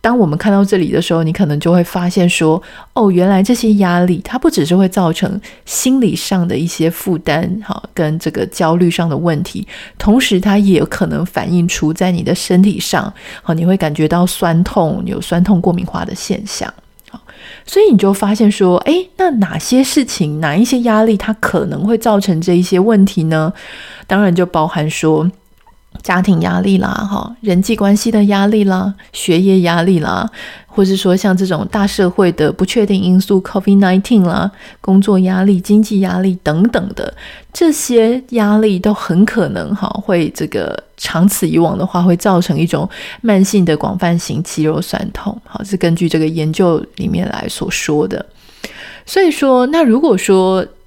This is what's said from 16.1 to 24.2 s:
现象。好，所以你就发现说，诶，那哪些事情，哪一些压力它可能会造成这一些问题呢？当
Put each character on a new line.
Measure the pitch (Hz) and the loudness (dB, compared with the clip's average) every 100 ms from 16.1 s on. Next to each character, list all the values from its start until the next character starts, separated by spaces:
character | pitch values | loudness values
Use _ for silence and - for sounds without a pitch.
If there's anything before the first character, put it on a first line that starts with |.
现 | 185 - 185 | -10 -8 -8
象。 | 208 - - - _ _ _ | -8 -10 -10 -12 _ _ _
好， | - _ - - - | -20 _ -20 -20 -20
所 | - 381 | -4 2
以 | 427 | 4
你 | 220 | 6
就 | 196 | 4
发 | 196 202 | 2 0
现 | 214 214 | 2 2
说， | 202 185 180 | 4 2 2
诶， | - 339 370 - | 2 -2 -2 -2
那 | 370 | 0
哪 | 254 190 160 | 2 -2 -2
些 | - 254 | 0 0
事 | 262 - | 2 0
情， | 247 - 151 151 | -2 -4 -4 -2
哪 | 156 151 | -2 0
一 | |
些 | 247 254 | 2 2
压 | 240 214 | 2 2
力 | 220 202 | 2 0
它 | - | -2
可 | 214 - 180 151 | -4 -2 -2 -2
能 | 143 190 | -2 0
会 | 226 | 0
造 | 226 208 | 2 0
成 | 202 160 | 0 0
这 | 170 | 2
一 | 180 | 0
些 | 180 185 | 2 2
问 | 202 220 196 | 4 4 4
题 | - | 2
呢？ | 160 160 156 - - - - - - | 0 0 -2 -6 -16 -20 -20 -20 -4
当 | 190 | 0